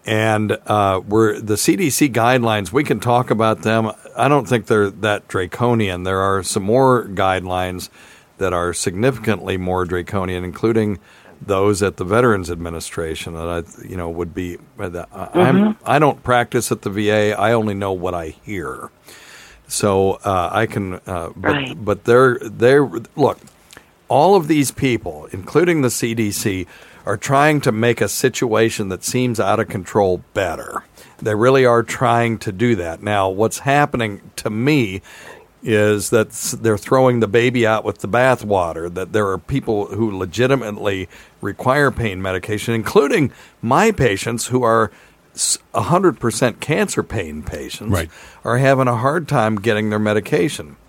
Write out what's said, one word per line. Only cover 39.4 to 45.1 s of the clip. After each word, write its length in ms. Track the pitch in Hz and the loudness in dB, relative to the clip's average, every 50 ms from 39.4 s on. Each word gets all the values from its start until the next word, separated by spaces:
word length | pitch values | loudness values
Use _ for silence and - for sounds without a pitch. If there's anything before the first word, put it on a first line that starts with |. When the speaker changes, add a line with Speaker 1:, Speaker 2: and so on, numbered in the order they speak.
| - - 139 135 131 - 110 104 98 | -6 -4 -6 -4 -2 -2 -2 -2 -2
Speaker 1:
who 280 | - 107 104 113 110 98 | -4 -2 -2 -2 -2 -2
legitimately 920 | 92 92 87 80 107 123 131 139 131 113 107 104 104 - 104 98 95 92 - - - - - _ _ | -4 -6 -6 0 0 2 2 2 0 0 -6 -8 -4 -4 -4 -2 -4 -6 -10 -12 -20 -20 -20 _ _
require 480 | - 101 98 - - 123 131 147 143 131 | -8 -8 -8 -2 0 0 2 2 2 0
pain 320 | - - 117 107 92 92 | 0 -2 -4 -4 -4 -4
medication, 520 | 95 95 92 92 - - 107 101 - - 117 | -4 -4 -4 -4 -4 -6 -6 -6 -4 -4 -4
including 580 | 113 101 - - 202 269 277 254 190 143 117 - - - - _ _ | -2 -4 2 2 4 4 4 2 0 0 0 -2 -10 -20 -20 _ _
my 300 | - 113 131 165 208 226 | -2 2 2 4 4 2
patients 560 | 208 170 139 113 98 95 - 120 120 113 - | 2 2 2 0 0 0 -4 -4 -4 -6 -4
who 140 | - 120 127 | -2 -2 2
are 300 | 123 113 113 113 110 104 - - - _ | 2 4 4 4 2 0 -4 -16 -20 _